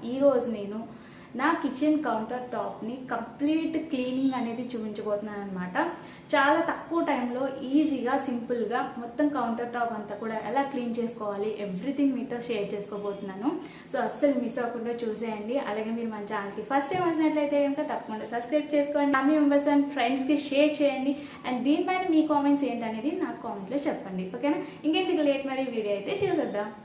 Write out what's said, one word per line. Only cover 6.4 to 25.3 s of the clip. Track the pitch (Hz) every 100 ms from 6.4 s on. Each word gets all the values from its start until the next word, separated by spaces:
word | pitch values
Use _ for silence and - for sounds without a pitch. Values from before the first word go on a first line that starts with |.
| 277 320 302
తక్కువ | 262 - 339 302
టైంలో | 262 240 240 269 - 247
ఈజీగా, | 285 302 262 233 277 269
సింపుల్గా | 233 - 240 208 240 262 -
మొత్తం | 233 - 294
కౌంటర్ | 277 233 226 233
టాప్ | 247 233 220
అంతా | 208 202
కూడా | 226 220 214
ఎలా | 254 277
క్లీన్ | 247 240 226
చేసుకోవాలి, | 226 - 208 202 214 214
everything | 202 185 254 277 277 247
మీతో | - 240 233
షేర్ | 220 196
చేసుకోబోతున్నాను. | 208 202 208 202 190 196 190 240 359 - - -
So | 262 220
అస్సలు | - 285 254
మిస్ | 226 254
అవ్వకుండా | 233 233 226 233
చూసేయండి. | 226 208 226 214 208 269
అలాగే | 214 208 220 233
మీరు | 226
మన | 214 202
ఛానల్‌కి | 214 202 214 -
ఫస్ట్ | 277 -
టైమ్ | 370 349
వచ్చినట్లయితే | 311 311 302 285 285 285
కనుక | 285 -
తప్పకుండా | 226 - 214 214
సబ్స్క్రైబ్ | 233 240 302 285
చేసుకోండి. | 294 285 294 285 269
ఫ్యామిలీ | 277 311
మెంబర్స్ | 285 285 285
and | 285 277 269
ఫ్రెండ్స్‌కి | 240 269 269 285 -
షేర్ | 277 302 294
చేయండి. | 285 262 262 - - - -
And | 247 262
దీనిపైన | 320 359 370 370 311
మీ | 302
కామెంట్స్ | 294 277 285 269
ఏంటనేది | 233 220 220 269 370 277
నాకు | - 233
కామెంట్‌లో | 196 196 269 294
చెప్పండి. | - 196 185 185 240
ఓకేనా? | 285 330 - - 302
ఇంకెందుకు | 349 370 - 285